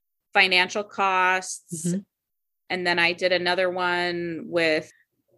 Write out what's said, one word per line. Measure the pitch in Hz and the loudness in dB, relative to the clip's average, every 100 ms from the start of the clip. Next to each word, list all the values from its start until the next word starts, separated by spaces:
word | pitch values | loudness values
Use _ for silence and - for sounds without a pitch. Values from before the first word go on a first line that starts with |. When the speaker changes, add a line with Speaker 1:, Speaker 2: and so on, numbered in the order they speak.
| - _ _ | -6 _ _
Speaker 1:
financial | 202 190 180 185 214 | 2 4 4 2 -2
costs. | 202 - 196 185 185 185 185 - - 170 170 | -6 -2 0 2 2 0 -2 -12 -12 -8 -4
Speaker 2:
Mm-hmm. | 190 - _ _ _ _ _ - | -4 -6 _ _ _ _ _ -8
Speaker 1:
And | 185 180 | -4 -2
then | 175 | 2
I | 170 | 0
did | 175 180 | 2 0
another | 180 175 180 185 | 2 0 0 0
one | 180 180 175 175 175 175 165 156 | 0 -2 0 -2 -4 -6 -8 -4
with | 170 165 156 - _ _ _ _ | 0 2 0 -2 _ _ _ _